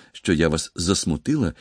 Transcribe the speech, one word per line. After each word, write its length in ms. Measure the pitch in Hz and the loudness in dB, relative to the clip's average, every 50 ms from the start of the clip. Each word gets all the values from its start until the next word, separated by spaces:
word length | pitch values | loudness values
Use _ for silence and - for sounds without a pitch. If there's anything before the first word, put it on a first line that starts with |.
| - - | -20 -20
що 220 | - - - - 87 | -20 -6 -2 0 2
я 140 | 73 82 | 4 4
вас 240 | 80 78 82 - - - | 2 2 0 -2 -6 -8
засмутила 800 | 87 85 90 95 - - 87 76 - - - 151 151 113 78 - - | -4 -2 0 0 0 0 -2 -4 -2 -2 -2 0 0 0 -2 -4 -6